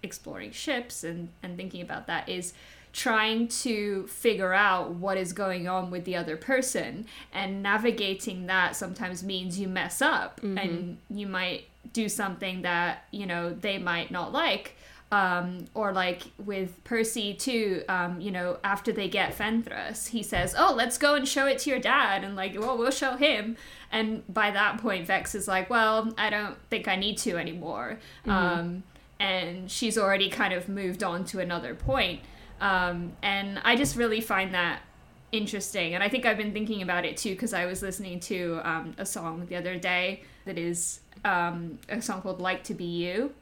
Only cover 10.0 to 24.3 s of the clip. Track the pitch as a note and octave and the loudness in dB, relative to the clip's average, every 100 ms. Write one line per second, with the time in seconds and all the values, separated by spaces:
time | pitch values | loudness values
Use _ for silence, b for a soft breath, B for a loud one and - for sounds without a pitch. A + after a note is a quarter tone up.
10 | C#4+ D4 F#2 - G#3 G3 F#3+ E3+ F3+ E3+ | 4 4 0 -4 -4 -2 0 -2 -4 -8
11 | - G3+ G3+ F#3 F#3 F3 - - - - | -10 -8 -4 -2 -2 -4 -8 -20 -8 -2
12 | G#3+ - G3 F3 G3 F#3 F3 E3+ F3 - | -2 0 -2 -2 -4 -4 0 2 2 -2
13 | - G#3 G3 F3 E3+ F3 G#3 G3 F3 E3+ | -8 -8 -4 -2 -2 -2 -2 0 0 0
14 | - F3+ F3 A#3+ E4 G#3 - - B B | -2 -4 -2 0 2 0 -2 -16 B B
15 | - G#3 F#3 F3 F3+ F3+ - G#3+ G#3 F#3+ | 0 4 4 2 0 -4 -8 -2 0 2
16 | F3+ F3+ - - G3+ G3 F#3 - - A#3 | 2 0 -8 -12 -6 -2 -4 -6 -4 0
17 | A3 A#3 G3+ G3+ - A#3+ G#3+ F#3 - F#3 | 2 0 -2 -2 0 2 2 0 0 0
18 | F3 F3+ G3 F#3 F3+ F3 G3 G3+ - G#3 | 0 -2 -4 -2 -2 0 0 0 0 0
19 | G3 G3 F3+ - G#3+ A3+ A3+ - - A3 | 0 2 0 0 0 2 0 -4 -6 -6
20 | - A#3 F#3 F#3+ F3 - F4 B3 B3 - | -4 -4 0 0 0 6 6 6 2 4
21 | C#4+ D4 C4+ C#4+ C4+ C4 - C4 B3 C4+ | 4 6 4 4 4 4 2 2 4 4
22 | A#3 G3 F#3+ G3 G3 G3 A3+ B3 A#3 C4 | 4 2 -2 -4 -4 -2 0 2 2 2
23 | C#4 C4 C#4+ A3+ G#3+ A3+ B B B A3 | 0 4 4 4 -2 -6 B B B 0
24 | A3 A3 - | 0 -2 -2